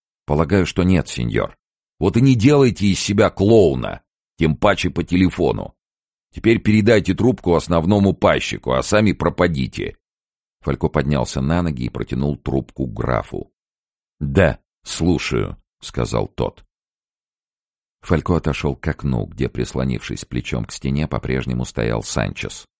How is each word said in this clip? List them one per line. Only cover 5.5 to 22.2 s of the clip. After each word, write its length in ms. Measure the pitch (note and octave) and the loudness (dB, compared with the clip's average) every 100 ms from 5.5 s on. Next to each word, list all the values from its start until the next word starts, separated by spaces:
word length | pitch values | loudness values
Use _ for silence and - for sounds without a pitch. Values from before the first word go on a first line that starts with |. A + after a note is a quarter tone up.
| G#1 - - _ _ _ _ _ | -2 -8 -16 _ _ _ _ _
Теперь 280 | - A2+ A2+ | -2 2 2
передайте 540 | G#2+ G#2+ G#2 A2 F#2+ | 4 4 6 4 2
трубку 400 | F2 A#2 - F2+ | 0 0 0 0
основному 580 | D#2+ - E2+ E2 G#2 G2 | 0 2 0 2 4 2
пайщику, 600 | - F#2+ C2+ - G#1 B1 | 4 2 2 -2 -6 -2
а 100 | B1+ | -2
сами 300 | - G#2 G#2+ | 0 2 2
пропадите». 840 | - E2+ - F2+ C#2+ B1 - - - _ _ _ _ _ _ | 2 -2 0 0 0 -4 -6 -10 -12 _ _ _ _ _ _
Фалько 280 | C#2+ C2 D#2 | -6 -2 -2
поднялся 520 | D#2 C#2 C#2+ A#1+ C2+ | 0 0 -2 -2 -4
на 220 | C2+ F2 | -2 -2
ноги 220 | F2 B1+ | -2 -4
и 60 | A#1+ | -6
протянул 460 | A#1 A#1 B1 C#2+ C2+ | -6 -6 -4 -2 -4
трубку 500 | - C2 - - B1+ | -4 -4 -4 -6 -8
графу. 680 | G#1+ A#1 A1+ - G1+ - _ _ _ _ _ _ - | -4 -4 -4 -4 -10 -14 _ _ _ _ _ _ -8
«Да, 400 | D2 C#2 D#2+ - _ _ | -2 2 2 0 _ _
слушаю», 720 | - - E2 D2+ - A#1 G1+ - _ _ | -12 -2 0 0 -2 -4 -4 -8 _ _
сказал 480 | - B1 A1+ A1+ G1+ | -10 -6 -4 -2 -4
тот. 360 | - G1+ - _ _ _ _ _ _ _ _ _ _ _ _ _ _ | -4 -6 -6 _ _ _ _ _ _ _ _ _ _ _ _ _ _
Фалько 360 | - D#2+ - E2 | -2 0 2 0
отошел 400 | D#2 C#2 D2 C2 | 0 -2 -4 -4
к 100 | D#2+ | -6
окну, 380 | - C#2 A#1 G1+ | -4 -2 -2 -4
где, 220 | G1+ B1 | -4 -6
прислонившись 760 | B1 A#1 C2 C2 A#1 - - | -4 -6 -4 -4 -4 -8 -12
плечом 400 | - B1 - B1 | -8 -8 -6 -6
к 80 | A1 | -8
стене, 360 | - C2 C#2+ D#2 | -8 -4 -2 -2
по-прежнему 560 | A#1 - C2 B1+ B1 | -4 -4 -4 -2 -4
стоял 380 | A#1+ A#1+ A1+ A1+ | -4 -4 -2 -4
Санчес. 640 | - - | -4 -4